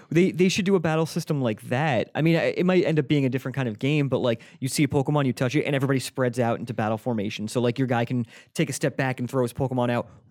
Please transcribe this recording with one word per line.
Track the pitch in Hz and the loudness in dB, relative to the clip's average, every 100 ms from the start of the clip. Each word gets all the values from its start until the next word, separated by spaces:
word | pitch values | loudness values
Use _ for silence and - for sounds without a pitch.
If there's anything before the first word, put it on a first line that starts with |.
| - | -2
they, | 156 185 | 2 2
they | 156 185 | 2 2
should | 196 | 2
do | 190 190 | 2 2
a | |
battle | 165 160 | 2 0
system | 160 175 - 147 | -2 -4 -4 0
like | 123 107 120 | 0 -2 -2
that. | 123 156 117 - | 0 2 0 0
I | - | 0
mean, | 160 165 | 2 4
I, | 120 - | 2 2
it | |
might | 180 185 123 | 2 2 4
end | 156 | 2
up | 131 | 2
being | 151 131 | 2 2
a | |
different | 127 135 | -2 -4
kind | 123 127 | -4 -4
of | 107 | -2
game, | 135 151 139 | 0 0 0
but, | 123 | 0
like, | 120 117 - - | 0 -2 -6 -8
you | 135 | -4
see | - | 0
a | 139 | 2
Pokemon, | 147 135 147 135 | 2 2 2 0
you | |
touch | 117 127 | 0 0
it, | 143 - | 0 0
and | 139 | 0
everybody | 135 135 | 0 0
spreads | - - 127 120 | -2 -2 -2 0
out | 117 113 | 0 -2
into | - | -4
battle | 113 107 110 | -2 -2 -2
formation. | 127 113 101 - 104 | -2 -2 -4 -6 -4
So, | 127 | 0
like, | 120 120 | 0 0
your | 127 | 0
guy | 120 120 | 0 0
can | 127 113 - - | -2 -4 -10 -8
take | - 160 | -4 -2
a | |
step | 135 151 - | -2 -4 -2
back | 135 123 | -4 -4
and | 120 | -2
throw | 135 | 0
his | 123 | -2
Pokemon | - 131 127 120 | -2 -2 0 0
out | 120 - - _ | 0 -4 -12 _